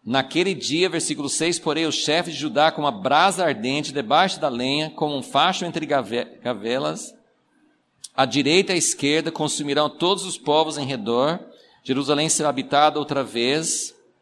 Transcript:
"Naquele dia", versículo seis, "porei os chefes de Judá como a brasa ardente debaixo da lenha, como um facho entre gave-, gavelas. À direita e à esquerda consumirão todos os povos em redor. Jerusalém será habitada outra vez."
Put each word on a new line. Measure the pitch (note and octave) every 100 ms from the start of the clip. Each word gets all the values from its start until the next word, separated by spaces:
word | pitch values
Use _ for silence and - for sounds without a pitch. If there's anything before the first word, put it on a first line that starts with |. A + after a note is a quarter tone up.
"Naquele | G#2+ C3+ C3+ D#3 F#3
dia", | E3+ A#2 D#3 F3+
versículo | E3 - D3+ C#3
seis, | - D#3+ E3
"porei | D#3+ D3+ D#3+
os | -
chefes | - D#3+ F3
de | C#3
Judá | D3+ A#2+ D#3
como | D#3+ D3
a |
brasa | G#2 A2 D3 F#3 F3+ E3+
ardente | A#2+ A#2+ C#3+ D3
debaixo | C#3 A2+ D3+ F#3 -
da | D3+
lenha, | A#2+ B2+ C#3+ D#3
como | - D3+ C#3+
um |
facho | B2 C#3 E3+ F3+
entre | F3 D#3+ D3+
gave-, | C#3+ G#2 A#2 - -
gavelas. | B2 A2 A2 B2+ D3+ D#3+ - - _ _ _ _ _ _ _ _ -
À | - C3
direita | C3 C#3 F3 G3
e | F3+
à |
esquerda | - - C#3 D#3 D#3+
consumirão | D#3+ D3+ D3 C#3+ C#3 D3
todos | - F3 G3 F#3
os | D#3+
povos | - D3+ D#3 D3
em | C3+
redor. | C3 G#2+ A#2 C#3+ F3 - - _ _
Jerusalém | - C3 C#3 D3 D#3
será | - D3+
habitada | C3 C3 C#3+ D3+ D3+
outra | C#3+ C#3
vez." | A#2 A2+ A#2+ D3+ D#3+ - - _ _ _